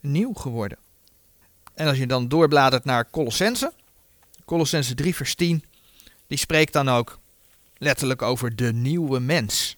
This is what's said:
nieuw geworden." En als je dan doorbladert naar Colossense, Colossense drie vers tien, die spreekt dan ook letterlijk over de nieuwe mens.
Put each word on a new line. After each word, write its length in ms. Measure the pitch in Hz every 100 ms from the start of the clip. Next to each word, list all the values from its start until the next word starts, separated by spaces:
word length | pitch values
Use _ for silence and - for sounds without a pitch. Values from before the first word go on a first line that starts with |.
nieuw 320 | 139 143 240
geworden." 460 | 220 139 117 101 - _ _ _ _ _ _ _ _ -
En 140 | - 156
als 100 | 135
je 80 | 127
dan 220 | 127 120
doorbladert 560 | 151 160 147 135 127
naar 260 | 139 123 117
Colossense, 640 | - 131 107 196 240 269 - _ _ _ _ _ -
Colossense 500 | - 170 151 165 127
drie 200 | 127 151
vers 200 | 175 135
tien, 300 | - 170 165 - _ _ _ - _ _
die 120 | 143
spreekt 340 | - 160 -
dan 160 | 156 135
ook 300 | 123 120 - _ _ _ _ _ _
letterlijk 440 | 143 131 135 127
over 340 | 113 123 123 110
de 160 | 120
nieuwe 480 | 117 123 170 156 131
mens. 560 | 127 165 107 - -